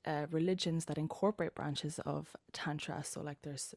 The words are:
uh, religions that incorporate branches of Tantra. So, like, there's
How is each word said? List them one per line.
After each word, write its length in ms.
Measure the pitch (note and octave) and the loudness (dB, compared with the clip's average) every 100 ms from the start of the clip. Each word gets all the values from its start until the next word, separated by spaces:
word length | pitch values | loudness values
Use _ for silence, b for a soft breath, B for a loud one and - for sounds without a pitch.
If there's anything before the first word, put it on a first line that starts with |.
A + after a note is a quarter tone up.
| - | -2
uh, 200 | D3 D3 | 0 2
religions 540 | D#3+ F3 F#3 F3 E3 - | 4 4 4 4 2 2
that 120 | D3+ | 0
incorporate 580 | D#3 - G3 G#3+ E3 - | 0 4 2 4 -2 0
branches 440 | D3 C#3+ D3 - C#3+ | -2 0 -2 -2 -2
of 300 | D3+ D#3 - _ | -2 -4 -14 _
Tantra. 500 | - - D3+ - - | -4 -2 -2 -4 -4
So, 180 | C#3+ - | -4 -6
like, 200 | D3 C#3+ | -6 -6
there's 320 | D3+ C#3 - | -8 -6 -8